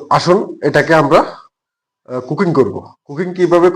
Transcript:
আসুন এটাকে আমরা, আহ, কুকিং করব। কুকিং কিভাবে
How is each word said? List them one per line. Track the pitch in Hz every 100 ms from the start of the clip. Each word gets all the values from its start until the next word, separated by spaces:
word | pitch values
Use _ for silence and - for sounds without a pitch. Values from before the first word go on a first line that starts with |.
| - 147
আসুন | 170 190 - - 147
এটাকে | 147 135 165
আমরা, | 143 180 302 - _ _ _ _ _ _ -
আহ, | 127 127
কুকিং | 156 180 135
করব। | 104 92 - _ -
কুকিং | 143 180 180
কিভাবে | 170 175 180